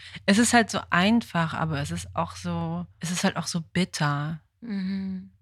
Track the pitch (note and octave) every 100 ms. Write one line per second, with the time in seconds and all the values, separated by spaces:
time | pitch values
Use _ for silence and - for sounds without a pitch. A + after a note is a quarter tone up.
0 | - - - G3+ A#3 A#3+ G#3 - - E3+
1 | G3 A#3 - E3+ D#3+ - D#3+ C#3+ D3 E3+
2 | - D#3+ E3 - F3 E3+ E3 E3+ E3+ _
3 | E3 F3 F#3+ - - F3 - F3 F#3+ -
4 | D3 C#3+ D3 D#3+ _ _ A#3 G3 F#3 G3
5 | F#3+ F#3 F#3+ _